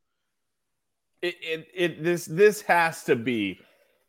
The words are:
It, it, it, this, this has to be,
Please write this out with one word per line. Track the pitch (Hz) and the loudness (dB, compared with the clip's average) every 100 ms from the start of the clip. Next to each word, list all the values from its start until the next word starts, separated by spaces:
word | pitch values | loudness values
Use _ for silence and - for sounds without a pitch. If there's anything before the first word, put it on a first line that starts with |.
| _ _ _ _ _ _ _ _ _ _ _ - | _ _ _ _ _ _ _ _ _ _ _ -8
It, | 175 170 | -8 -8
it, | 165 160 - | -8 -8 -8
it, | 180 175 143 | -4 -4 -2
this, | 165 175 - | -2 -2 -2
this | 160 208 208 | 4 4 4
has | - 170 165 - | 2 2 2 -2
to | - 131 | -2 0
be, | 117 117 98 90 _ _ _ _ | 0 -2 -2 -6 _ _ _ _